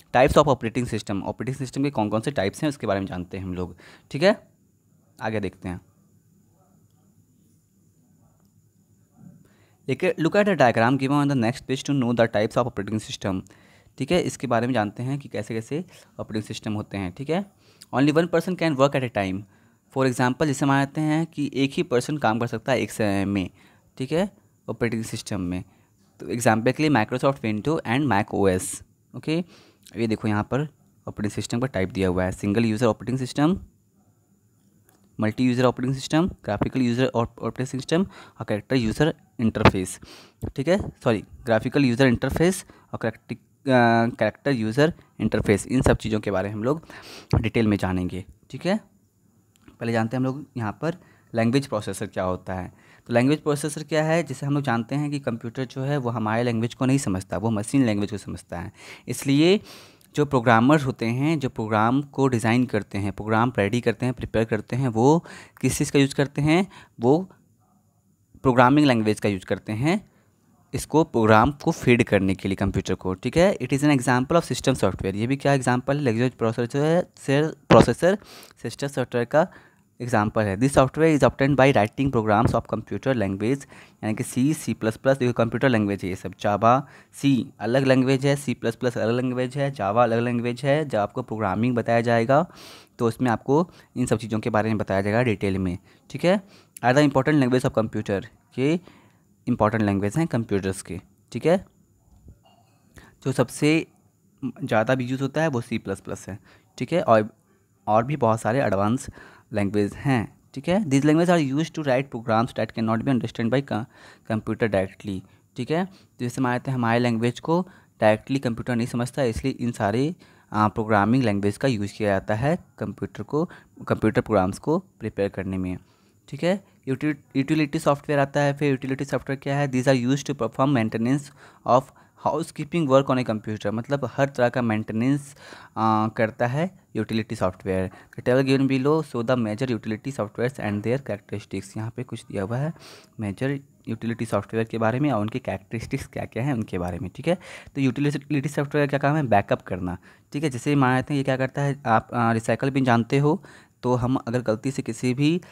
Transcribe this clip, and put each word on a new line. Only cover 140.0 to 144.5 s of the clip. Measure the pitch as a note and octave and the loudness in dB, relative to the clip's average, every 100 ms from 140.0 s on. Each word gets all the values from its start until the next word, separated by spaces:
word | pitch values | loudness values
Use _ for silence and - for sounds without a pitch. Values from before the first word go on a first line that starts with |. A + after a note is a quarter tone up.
| C3+ C3+ | -6 -6
softwares | G#2 - B2 - | -6 -4 -4 -4
and | G#2 G#2 | -4 -4
their | G#2+ C3+ B2 | -2 -4 -4
characteristics। | G2+ - G#2 - G2 - A2 | -10 -8 -12 -8 -10 -8 -8
यहाँ | A2 A#2+ | -8 -8
पे | |
कुछ | C3 A#2 | -12 -12
दिया | - G#2 | -10 -8
हुआ | F#2+ A#2+ | -4 -4
है | D#3 - - - - - | -4 -8 -16 -20 -20 -10
मेजर | G2+ F#2 C3+ C#3 - _ - | -8 -4 -4 -6 -10 _ -10
यूटिलिटी | A2 A#2 A#2 | -8 -6 -6
सॉफ्टवेयर | A#2 G#2 - | -2 -2 -2